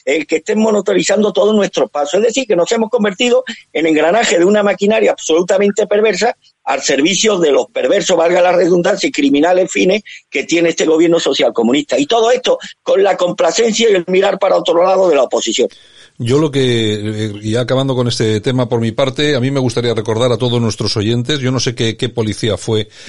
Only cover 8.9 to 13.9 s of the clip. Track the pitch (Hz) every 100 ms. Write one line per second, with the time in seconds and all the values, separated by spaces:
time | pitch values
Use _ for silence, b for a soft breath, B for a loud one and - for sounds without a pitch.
8.9 | 190 156 139 143 143 165 185 180 202 185
9.9 | 208 - B _ 139 139 165 170 160 156
10.9 | 156 170 170 165 139 127 117 117 143 -
11.9 | 127 143 226 226 247 214 170 B B -
12.9 | 185 196 180 180 170 170 165 233 214 226